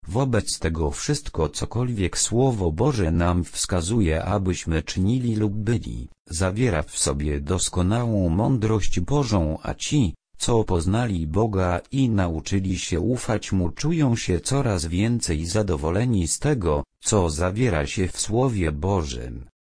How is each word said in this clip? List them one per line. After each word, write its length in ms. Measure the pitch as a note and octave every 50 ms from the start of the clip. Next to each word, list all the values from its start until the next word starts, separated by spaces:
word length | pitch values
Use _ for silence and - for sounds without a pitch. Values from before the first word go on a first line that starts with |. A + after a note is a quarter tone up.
| -
Wobec 520 | - F#2 A2+ C#3 C3+ A#2 G#2+ F2+ - - -
tego 320 | - E2 E2 D#2+ E2 D2
wszystko, 580 | C#2+ - - - D3 D3 - - - - D#2+ D2+
cokolwiek 680 | - - - - - A2 B2 B2 A#2+ G#2 F#2+ E2+ - -
Słowo 540 | - - - A#2 B2+ C3+ B2 G#2+ F#2+ E2+ D#2
Boże 380 | D#2+ A2+ C#3+ C#3+ A2+ F#2+ D#2+
nam 340 | E2 E2+ E2+ F2 F2 F2 E2
wskazuje, 800 | - - - - - - F2+ E2 E2+ A2 B2 G#2 D#2+ D#2 D#2+ -
abyśmy 580 | - G2 G#2 F#2+ F#2 F2+ - - - E2 D#2+ D2+
czynili 540 | - - - F#2 G2 A#2+ C3 B2 A#2+ A2
lub 180 | G#2+ G#2+ G#2+ G2+
byli, 540 | G#2 G2+ G#2 A#2+ G#2 - A2+ A2+ - B1 - - _ _
zawiera 560 | - - E2 F#2+ F#2 F#2+ G#2 B2 B2+ F#2 D#2 D2
w 160 | - - -
sobie 420 | - D2+ C#2 C#2 D2 D2+ D2 C#2+
doskonałą 880 | C#2+ D2 F2+ F#2 - - - F#2 F2+ F#2 G#2 A#2 B2 A#2 A2 G2+ F#2 F2
mądrość 720 | E2 F2+ A2 C3+ C#3 B2 G2+ A2 A2 G#2+ F2+ - - -
Bożą, 580 | F2+ - C#3 D3 C#3+ A#2 G#2 G2 E2 D2+ D#2 - -
a 120 | - -
ci, 400 | - - - - D3+ C3 F2 D2+ - _ _ _ -
co 260 | - - B2 A2+ G#2+
poznali 600 | - - F2 D#2 F#2 F#2 A2+ B2 A#2+ G2+ F2 D#2+
Boga 540 | D2+ D2+ F#2+ A2+ A2+ G#2 F#2+ F#2 F2+ F2 E2+ - - -
i 160 | C3+ C3+ B2
nauczyli 680 | A2 G2 F#2 F2 E2 D#2 D2 - - G2+ F#2+ F#2+ F#2 D#2
się 220 | - - F2+ D#2+
ufać 520 | E2+ G2 B2+ A#2+ - - A#2 A2 - - -
Mu, 180 | F#2+ F2 E2+
czują 460 | - - - D3 E3+ E3 D3+ C3 A#2
się 240 | A2 - - F2+ E2+
coraz 460 | - - C3+ C#3 C#3 A#2+ G#2 F2+ D2+
więcej 600 | E2 E2+ F2+ G#2 A2+ A#2+ A#2 - - E2+ D2+ E2
zadowoleni 800 | E2 E2+ G#2+ G#2+ G2 E2+ C#2+ C#2+ D#2 E2+ G2 A#2 B2+ A#2+ G2 E2+ D2+
z 100 | - -
tego, 460 | - C#3+ D3+ B2+ F#2 E2+ D2+ D2 C#2+ _ _ _ -
co 280 | - - G#2+ F2+ E2+
zawiera 560 | D2+ D2+ F2 F#2 F#2 G#2+ B2+ B2 F#2 D#2 D2
się 220 | C#2+ - - F#2+ F2
w 120 | - -
Słowie 520 | - - G#2 A#2 B2+ C3+ A#2 G2+ F2 D#2 D2
Bożym. 720 | D2 D#2 F#2 G2+ F#2+ D#2+ C#2+ B1+ A#1+ A#1 B1 A#1+ A1+ A#1+ - _ _